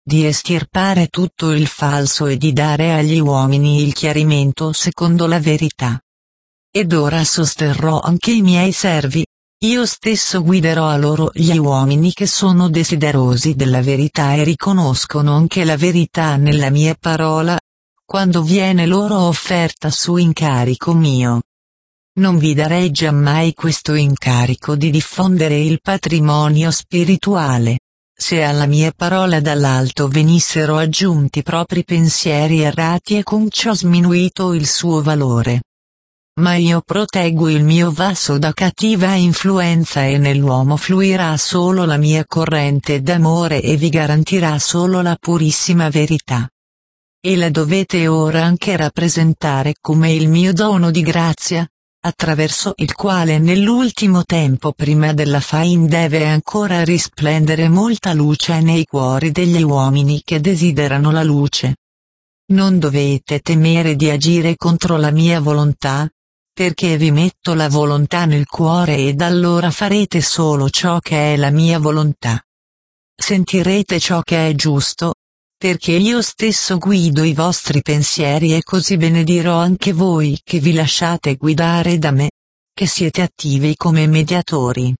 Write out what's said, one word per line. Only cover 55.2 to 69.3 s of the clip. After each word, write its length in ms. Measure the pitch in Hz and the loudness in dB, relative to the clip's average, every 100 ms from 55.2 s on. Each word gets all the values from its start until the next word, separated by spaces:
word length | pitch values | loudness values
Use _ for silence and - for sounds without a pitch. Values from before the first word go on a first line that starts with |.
| 147 143 | 0 -2
fain 480 | 135 156 170 175 160 | -2 -2 2 2 2
deve 360 | 165 165 156 | 2 0 0
ancora 600 | 151 156 - 214 208 180 | 0 0 -2 -4 -2 0
risplendere 840 | 165 175 - - 147 156 156 156 165 | 0 0 -2 -4 -2 0 0 2 2
molta 440 | 175 220 226 196 | 2 2 -2 -2
luce 480 | 160 147 147 - 165 | 0 0 0 -2 0
nei 240 | 160 165 | 2 2
cuori 480 | 156 139 127 131 160 | 0 -2 0 0 -2
degli 280 | 156 180 175 | 0 0 2
uomini 600 | 156 143 135 139 143 147 | 2 2 2 2 2 -2
che 160 | - 160 | -2 -2
desiderano 720 | 151 180 175 147 147 139 147 | 0 2 0 0 0 0 2
la 140 | 160 | 2
luce. 540 | 156 147 143 - 131 135 _ _ _ _ _ _ _ | 2 2 0 -2 -4 -4 _ _ _ _ _ _ _
Non 260 | 190 196 185 | 2 4 2
dovete 600 | 156 139 143 139 - 147 | 2 0 0 -2 -2 -6
temere 560 | - 165 160 165 165 147 | 0 2 4 2 2 0
di 120 | 151 | 0
agire 460 | 147 151 170 165 | 0 2 2 0
contro 440 | 165 170 170 - 165 | -2 0 0 0 0
la 120 | 151 | 2
mia 300 | 151 165 170 | 2 2 2
volontà, 680 | 147 147 147 139 139 135 151 _ _ _ _ - | 0 2 0 0 -4 -4 -4 _ _ _ _ -4
perché 400 | 180 160 180 160 | -4 -2 -2 2
vi 140 | 160 | 2
metto 420 | 147 180 - - | 2 0 -2 -4
la 160 | 160 151 | -2 0
volontà 560 | 147 147 147 147 175 | 2 2 0 0 0
nel 220 | 170 147 143 | 0 0 -2
cuore 500 | - 165 170 175 147 | -2 0 0 0 0
ed 240 | 135 143 | 0 0
allora 500 | 170 | 0